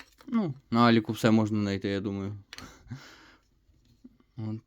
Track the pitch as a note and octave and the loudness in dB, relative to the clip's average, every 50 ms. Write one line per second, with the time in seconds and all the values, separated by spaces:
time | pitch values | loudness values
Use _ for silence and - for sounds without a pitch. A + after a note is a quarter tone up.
0 | - _ _ _ - - A#3+ A3+ G3+ D#3 C3+ - _ _ A2+ A#2 A#2+ A#2 A#2 A#2 | -20 _ _ _ -10 -4 -2 -2 -2 -2 -6 -8 _ _ 2 4 6 6 6 4
1 | G#2+ - A2 - - A#2 A2 A2+ A2 G#2 A2 G#2 G#2 G2+ G2 G2 G2 G2 G2 G2 | 2 0 -4 0 2 4 4 4 2 0 0 -2 -2 -2 -2 -2 -2 -4 -4 -2
2 | G2 G#2 G2 G2 G2 G2+ G#2 G2+ - _ - - - - - - _ - B2 C3 | -4 -4 -6 -6 -6 -8 -10 -12 -16 _ -20 -20 -20 -20 -20 -20 _ -16 -16 -16
3 | - - - - - - _ _ _ _ _ _ _ _ _ _ _ _ _ _ | -16 -20 -20 -20 -20 -20 _ _ _ _ _ _ _ _ _ _ _ _ _ _
4 | _ - _ _ _ _ _ A#2+ A2 A2 G#2+ A2+ - | _ -20 _ _ _ _ _ -10 -8 -8 -8 -10 -12